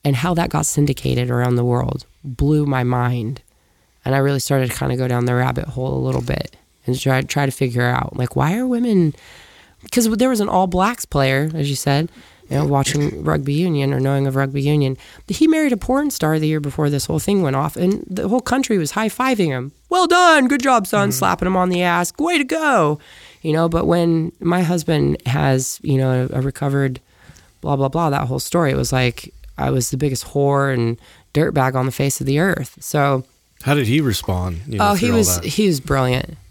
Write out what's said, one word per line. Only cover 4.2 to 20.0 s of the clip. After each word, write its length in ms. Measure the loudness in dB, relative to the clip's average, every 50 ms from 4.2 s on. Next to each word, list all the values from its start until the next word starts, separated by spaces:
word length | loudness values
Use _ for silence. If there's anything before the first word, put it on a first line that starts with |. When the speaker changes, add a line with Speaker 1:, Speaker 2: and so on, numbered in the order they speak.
| 2 2 0 -2
Speaker 1:
started 300 | -2 0 0 0 0 0
to 60 | -2
kinda 200 | -4 -2 -2 -2
go 120 | -2 -2 0
down 160 | 0 0 0
the 80 | 2 2
rabbit 320 | 2 0 0 -2 -2 -6 -6
hole 260 | -6 -6 -4 -4 -2
a 80 | -2 -2
little 140 | -2 -2 -2 -2
bit 340 | -2 -4 -4 -4 -8 -12 -20 _ _ _ _ _
and 120 | -6 -6 -2
try, 220 | 0 0 0 0 -2
try 240 | -2 -2 -2 -2
to 60 | -2 -2
figure 300 | -2 -4 -2 0 0 0
out, 300 | 0 0 -2 -2 -4 -4
like, 200 | -4 -6 -4 0
why 200 | 0 0 0 0
are 100 | -2 -2
women, 480 | -2 0 0 0 2 4 4 4 2 0 -4 -14 -20 -20 -20 -20 -20 -20 -20 -20 _ _ _ -16 -2
'cause 180 | 0 2 2 2
there 200 | 2 2 2 2
was 120 | 2 0
an 80 | 0 0
All 180 | 2 0 0 2
Blacks 360 | 2 0 0 0 0 -4 -8
player, 460 | -4 0 0 2 2 2 0 0 -2 -2
as 140 | -4 -2 -2
you 60 | -2
said, 320 | -2 0 0 2 2 0 -2 -6 -16 -20 -20 -20 _ -12 -4
you 80 | -2 -2
know, 80 | 0
watching 580 | 2 2 2 0 0 0 0 -2 -2 -2 -4 -2
rugby 300 | -2 0 0 0 -2 0
union 400 | 0 0 0 0 0 0 0 0
or 60 | 0
knowing 260 | 0 0 0 0 0
of 100 | 0 0
rugby 240 | 0 -2 -2 -2 -2
union. 380 | 0 2 2 2 2 0 -2 -6 -10 -20 -20 -20 -8
He 200 | -8 0 2 4 4
married 240 | 4 4 2 0 0
a 40 |
porn 340 | -2 -2 -2 0 0 0 -2
star 280 | -2 -2 -2 0 0 0
the 100 | 0 0
year 120 | 0 -2
before 300 | -4 -4 -4 -2 -2 0
this 160 | 0 -2 -2
whole 140 | -2 -4 -4
thing 220 | 0 0 0 2 2
went 140 | 0 0
off, 200 | -2 -2 -4 -4
and 280 | -2 0 0 0 -2 -6 -8
the 180 | -8 -6 -4 0
whole 120 | -2 -2
country 360 | 0 0 -2 -2 0 0 0
was 140 | 0 0 -2
high-fiving 560 | -2 -2 -2 -2 -2 -2 0 0 2 2 0
him. 260 | 0 0 -4 -6 -8 -12 _ _ _
"Well 180 | 2 2